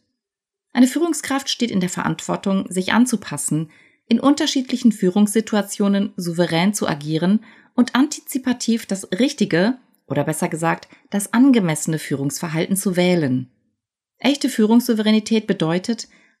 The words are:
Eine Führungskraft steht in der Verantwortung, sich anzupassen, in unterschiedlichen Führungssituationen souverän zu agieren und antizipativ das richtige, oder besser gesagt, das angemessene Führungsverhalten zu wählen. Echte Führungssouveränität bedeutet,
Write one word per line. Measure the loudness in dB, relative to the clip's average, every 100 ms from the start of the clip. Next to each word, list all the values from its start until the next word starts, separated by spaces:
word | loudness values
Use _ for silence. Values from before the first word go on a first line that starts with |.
| _ _ _ _ _ _ _
Eine | 4 4
Führungskraft | 4 -2 -2 -4 -4 -4
steht | -4 -2
in | -2
der | -2
Verantwortung, | -2 -4 -4 -4 -4 -2 -2 -2
sich | -4 0
anzupassen, | 2 2 0 -4 -8 -4 -4 -4 _ _ _ -2
in | 2
unterschiedlichen | 2 2 0 -2 -2 2 2
Führungssituationen | 2 2 2 2 2 0 -2 -2 -2 0 0 -2 -6
souverän | -4 0 0 2 2 0
zu | -4
agieren | -4 -4 0 2 2 -2 -20 _
und | 0 2 2
antizipativ | 0 -2 -8 -6 -4 -4 -2 -2 -4
das | -8 -4
richtige, | -2 0 0 0 2 2 0 _ _ -6
oder | -4 -2
besser | -4 -4
gesagt, | -2 -4 -4 -8 -20 _
das | -6 0
angemessene | 4 6 6 2 0 -2 -4
Führungsverhalten | -4 -4 -4 -6 -4 -4 -2 -2
zu | 0 0
wählen. | 2 2 2 -2 -4 _ _ _ _ _ _ _
Echte | -2 0 -2
Führungssouveränität | 0 4 4 4 0 2 2 2 0 0
bedeutet, | 0 0 0 -2 -6 -10 _ _ _